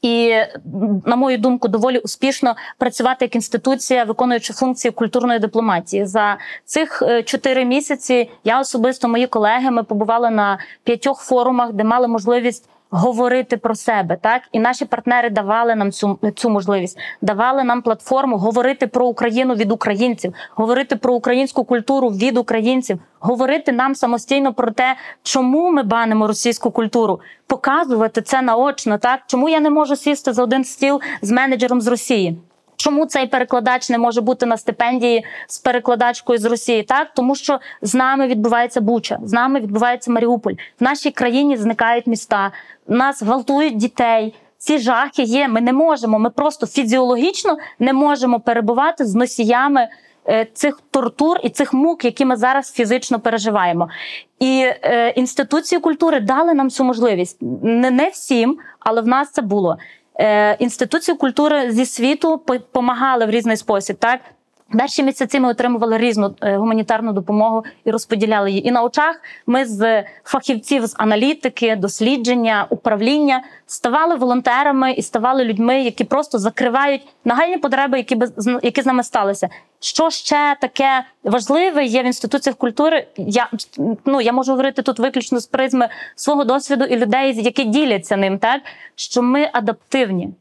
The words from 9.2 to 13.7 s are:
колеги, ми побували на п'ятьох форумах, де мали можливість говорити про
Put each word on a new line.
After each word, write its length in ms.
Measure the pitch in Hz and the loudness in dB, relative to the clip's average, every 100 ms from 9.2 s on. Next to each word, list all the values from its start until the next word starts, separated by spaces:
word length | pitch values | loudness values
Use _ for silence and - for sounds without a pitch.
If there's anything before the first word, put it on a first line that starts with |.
| 247 | 0
колеги, 440 | 226 208 240 262 | 2 2 2 0
ми 120 | 233 | 0
побували 480 | 214 208 214 233 240 | -2 -2 0 2 2
на 280 | 220 202 190 - - | 2 0 -2 -6 -8
п'ятьох 360 | - 240 269 269 | -2 0 0 -4
форумах, 520 | - 254 240 247 240 | 0 2 2 2 0
де 120 | 208 | 0
мали 240 | 214 240 240 | 0 2 2
можливість 600 | 226 196 240 240 226 _ _ _ | 0 0 0 0 -6 _ _ _
говорити 680 | 180 220 233 247 254 254 240 | 0 0 0 0 0 -2 -2
про 180 | 233 | -2